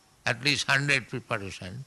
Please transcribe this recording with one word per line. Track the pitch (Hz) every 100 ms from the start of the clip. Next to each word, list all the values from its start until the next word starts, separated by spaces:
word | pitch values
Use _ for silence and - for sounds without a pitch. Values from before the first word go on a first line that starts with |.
| _ _ 120
at | 117
least | 139 139 -
hundred | 139 143 135 101
preparation, | 127 - 113 98 - 92 117